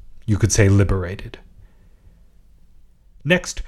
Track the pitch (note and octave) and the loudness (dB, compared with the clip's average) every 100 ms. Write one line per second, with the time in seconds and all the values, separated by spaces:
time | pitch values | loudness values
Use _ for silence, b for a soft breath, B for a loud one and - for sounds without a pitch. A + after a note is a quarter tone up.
0 | - - - G2+ G2 - G2 G2 G2 G2 | -20 -10 -4 0 2 4 4 4 2 0
1 | F2 G2+ A2 - - - - _ - _ | -4 -10 -14 -18 -20 -20 -20 _ -20 _
2 | - _ - _ _ _ - - - _ | -20 _ -20 _ _ _ -20 -20 -20 _
3 | _ - C#3+ F3 - - | _ -8 -2 -2 -2 -12